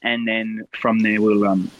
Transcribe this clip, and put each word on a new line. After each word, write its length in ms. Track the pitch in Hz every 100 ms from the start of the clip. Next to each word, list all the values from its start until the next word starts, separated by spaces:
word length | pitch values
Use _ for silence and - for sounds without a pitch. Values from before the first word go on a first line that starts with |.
and 260 | 117 117 113
then 380 | 113 110 110 -
from 280 | - 120 110
there, 220 | 110 107
we'll, 240 | 107 104 101
um, 220 | 95 92 -